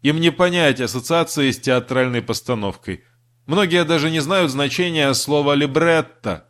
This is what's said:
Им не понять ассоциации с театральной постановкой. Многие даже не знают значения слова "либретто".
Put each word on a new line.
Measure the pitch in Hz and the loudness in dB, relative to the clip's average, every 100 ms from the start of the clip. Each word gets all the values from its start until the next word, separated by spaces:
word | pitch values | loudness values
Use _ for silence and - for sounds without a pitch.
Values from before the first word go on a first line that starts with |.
Им | 135 156 | 0 2
не | 170 | 0
понять | - 180 175 156 127 | 2 0 4 2 2
ассоциации | 120 123 120 165 165 - 139 | -2 -4 -2 0 0 0 0
с | 127 | 0
театральной | - 127 117 131 127 120 | 0 -2 0 -2 0 -2
постановкой. | 110 107 - 120 101 - - 92 _ _ _ _ - | -4 -8 -4 -4 -4 -8 -10 -12 _ _ _ _ -4
Многие | 170 196 175 | 0 2 2
даже | 165 165 156 | 2 0 0
не | 160 | -2
знают | 143 190 170 | 0 0 0
значения | 131 143 - 180 160 143 | 0 -2 -2 -2 0 0
слова | 131 - 147 143 143 | 0 0 0 2 2
"либретто". | 147 135 165 160 - _ 110 82 _ | 2 2 2 2 0 _ -8 -8 _